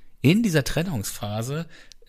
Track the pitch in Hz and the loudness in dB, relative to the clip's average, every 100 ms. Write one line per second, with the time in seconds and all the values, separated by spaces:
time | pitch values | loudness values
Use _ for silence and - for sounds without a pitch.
0 | - - - 202 233 156 - 151 185 135 | -20 0 4 4 4 2 0 -2 -2 -2
1 | 95 - 104 107 117 147 165 - - - | -4 -6 -6 -4 -4 -6 -8 -14 -20 -20